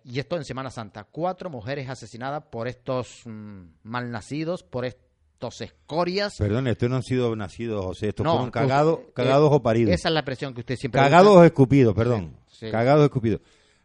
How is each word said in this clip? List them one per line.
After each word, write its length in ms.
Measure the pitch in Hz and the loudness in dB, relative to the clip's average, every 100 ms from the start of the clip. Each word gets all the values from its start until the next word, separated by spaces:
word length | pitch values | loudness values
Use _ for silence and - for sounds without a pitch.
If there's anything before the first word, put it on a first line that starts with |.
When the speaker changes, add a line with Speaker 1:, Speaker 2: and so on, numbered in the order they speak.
Speaker 1:
y 160 | - 123 | -14 -10
esto 160 | 135 175 | -8 -8
en 60 | |
Semana 260 | 139 127 131 | -8 -10 -12
Santa. 360 | 123 104 110 101 | -12 -16 -16 -18
Cuatro 440 | - 175 185 180 | -8 -8 -8 -12
mujeres 400 | 131 107 143 127 | -12 -10 -10 -10
asesinadas 540 | 131 110 113 131 147 - | -14 -16 -14 -10 -10 -12
por 160 | 117 117 | -10 -10
estos, 540 | 127 - 127 117 - 120 | -10 -8 -6 -8 -14 -18
mm, 360 | 110 104 101 85 82 | -18 -16 -18 -20 _
malnacidos, 760 | 107 120 123 120 - 143 160 175 | -12 -10 -8 -10 -10 -8 -8 -8
por 220 | - 127 123 | -10 -8 -8
estos 760 | 120 _ _ _ _ 123 - | -10 _ _ _ _ -14 -12
escorias. 760 | 110 _ - 151 175 185 202 - | -16 _ -8 -4 -4 -2 -6 -4
Speaker 2:
Perdón, 300 | 104 110 135 | -2 -2 -2
estos 220 | 107 123 | -2 -2
no 80 | 127 | -2
han 60 | |
sido 320 | 113 127 120 110 | -2 -2 -2 -2
nacidos, 480 | 95 - 117 107 92 | -8 -10 -8 -6 -6
José, 240 | 87 107 | -6 -6
estos 140 | - | -4
Speaker 1:
No, 80 | 156 | 0
Speaker 2:
fueron 140 | 165 - | 0 -2
Speaker 1:
usted, 100 | 120 | -2
Speaker 2:
cagados, 400 | 113 135 151 165 | 0 2 2 0
Speaker 1:
eh, 120 | - - | -4 -4
Speaker 2:
cagados 340 | 123 139 151 | 2 4 4
o 120 | 143 | 4
paridos. 300 | 117 113 117 | 2 2 2
Speaker 1:
esa 160 | 175 180 | 0 0
es 40 | |
la 60 | 160 | -4
expresión 340 | 139 127 143 | -4 -8 -10
que 60 | 120 | -10
usted 160 | - 123 | -8 -6
siempre 260 | 131 127 | -2 2
Speaker 2:
Cagados 300 | 139 165 202 | 6 8 8
Speaker 1:
usa. 100 | 190 | 10
Speaker 2:
o 20 | 170 | 8
escupidos, 500 | - 127 139 120 95 | 6 4 4 4 2
perdón. 400 | 113 117 82 65 _ | 0 -2 -6 -14 _
Speaker 1:
Sí, 200 | _ 110 | _ -8
sí. 40 | |
Speaker 2:
Cagados 300 | 110 120 151 | -2 2 4
o 40 | 147 | 2
escupidos. 360 | 131 110 95 _ _ _ _ | 2 -2 -4 _ _ _ _